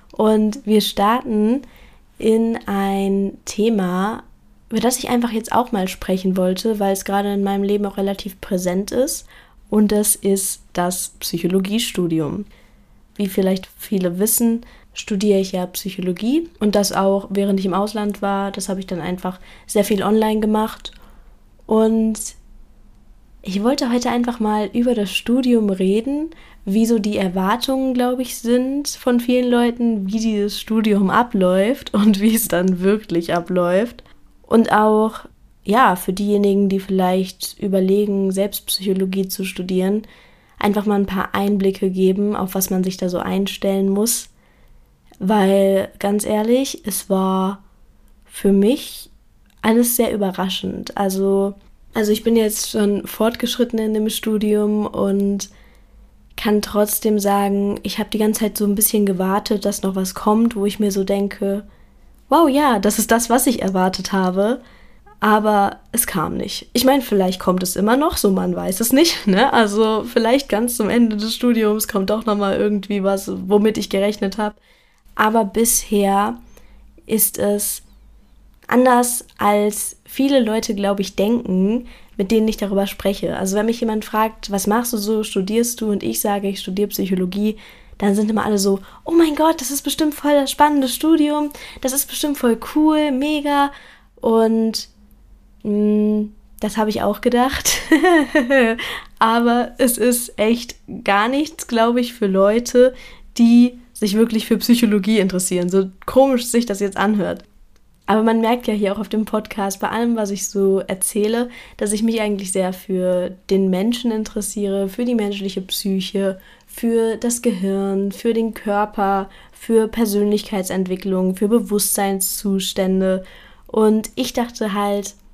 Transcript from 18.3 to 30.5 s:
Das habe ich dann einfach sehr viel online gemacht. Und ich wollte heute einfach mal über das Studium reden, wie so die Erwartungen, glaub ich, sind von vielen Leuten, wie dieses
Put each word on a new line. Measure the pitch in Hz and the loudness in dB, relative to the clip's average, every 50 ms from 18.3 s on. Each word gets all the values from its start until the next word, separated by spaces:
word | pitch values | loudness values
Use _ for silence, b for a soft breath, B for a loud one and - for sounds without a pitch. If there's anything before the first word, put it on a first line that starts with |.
| 202 196 196 196 | -2 -2 -4 -6
Das | 190 - 190 - | -6 -8 -6 -6
habe | 190 190 | -6 -6
ich | 190 185 | -6 -8
dann | 190 175 | -8 -8
einfach | - 175 180 185 - 185 185 - B B B B B B | -6 -6 -6 -6 -6 -8 -8 -10 B B B B B B
sehr | - 208 196 | 0 0 2
viel | - 220 196 - | 2 0 0 0
online | 202 214 220 220 220 220 220 | 2 2 2 2 2 0 0
gemacht. | 214 214 214 214 220 214 - - - - - b b b b b b b b b b - _ - - | 0 0 2 0 0 -2 -4 -10 -16 -18 -20 b b b b b b b b b b -20 _ -14 -6
Und | - 214 220 220 220 220 226 220 220 220 - - - - - - - - - - - - - - - - - - - - - - - - - | 0 2 2 4 4 2 2 0 0 -2 -4 -8 -12 -14 -16 -20 -20 -20 -20 -20 -20 -20 -20 -20 -20 -20 -20 -20 -20 -20 -20 -20 -20 -20 -18
ich | - - 185 196 202 | -10 -6 -4 -2 0
wollte | 240 277 294 302 240 | 0 0 0 0 0
heute | 240 247 240 254 | 0 0 0 0
einfach | 233 240 240 240 233 - | 0 0 0 -2 -2 -2
mal | 214 214 214 214 214 190 - | -2 0 0 0 -2 -2 0
über | 233 240 254 240 | 0 0 2 2
das | 214 202 190 | 0 -2 -2
Studium | - - - - 233 262 262 254 240 233 214 202 | -4 -6 -2 0 0 2 2 4 2 2 2 2
reden, | 190 185 190 190 196 214 226 269 277 294 311 320 B B B B B B B | 0 0 0 2 2 0 0 -2 -4 -4 -6 -6 B B B B B B B
wie | 196 190 220 226 | -2 0 2 2
so | 226 233 226 | 2 2 2
die | 202 214 208 208 | 0 0 -2 -2
Erwartungen, | 196 190 175 190 185 190 214 240 - - 269 269 262 262 254 | -2 -2 -2 -2 0 0 -2 -2 -2 -2 -2 -2 0 0 0
glaub | 247 247 247 254 247 | 0 0 0 0 -2
ich, | 254 247 - - | -4 -6 -8 -6
sind | - 233 240 247 254 262 269 285 285 - | -2 0 2 2 2 0 -2 -4 -4 -6
von | - - - 262 247 240 | -8 -6 -2 0 0 2
vielen | 240 240 247 247 247 247 | 2 2 2 2 2 2
Leuten, | 240 240 240 240 233 240 240 233 226 208 190 190 | 2 2 2 2 0 0 0 0 0 0 -2 -2
wie | 208 226 | -2 -2
dieses | 220 226 214 208 202 208 | 0 0 0 0 0 -2